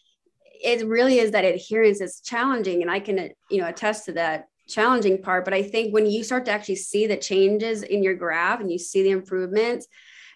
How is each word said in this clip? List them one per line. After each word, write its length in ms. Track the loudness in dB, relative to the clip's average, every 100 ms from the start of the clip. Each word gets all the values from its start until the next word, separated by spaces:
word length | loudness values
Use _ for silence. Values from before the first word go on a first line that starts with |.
| _ _ _ _ _ _
it 240 | -2 0 0
really 320 | 2 4 4
is 120 | 4
that 160 | 2 2
adherence 560 | 0 -2 4 4 4
is 180 | -4 -10
challenging. 600 | -8 -2 0 0 0 0
And 80 | 0
I 100 | -2
can, 300 | -2 -4 -4 -12 _
you 120 | -2
know, 60 | -2
attest 360 | -2 -4 -4 -6
to 60 |
that 340 | -2 -2 -2 -8 _ -8
challenging 540 | 0 2 4 2 0
part. 240 | 0 -2 0
But 80 |
I 80 | -2
think 320 | 0 -2 0
when 100 | 2
you 180 | 2 0
start 220 | -2 -4
to 60 | -2
actually 260 | -4 -4 -6
see 300 | -4 0 0
the 100 | -2
changes 680 | 0 2 4 2 -2 -4
in 200 | -2 0
your 120 | 0
graph 460 | 0 -2 0 0 -2
and 100 | -4
you 80 | -6
see 240 | -2 0
the 100 | 2
improvements, 760 | 0 -2 -6 -2 0 0 -2 -8 _ -20 -20 -20